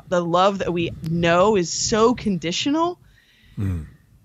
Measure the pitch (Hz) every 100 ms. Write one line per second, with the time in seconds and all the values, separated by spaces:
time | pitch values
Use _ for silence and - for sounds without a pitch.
0 | - 175 170 175 196 196 - 175 170 -
1 | 160 170 170 170 208 208 170 - - 214
2 | 226 233 220 180 160 175 285 311 339 349
3 | _ _ _ _ _ - 98 82 73 -
4 | _ _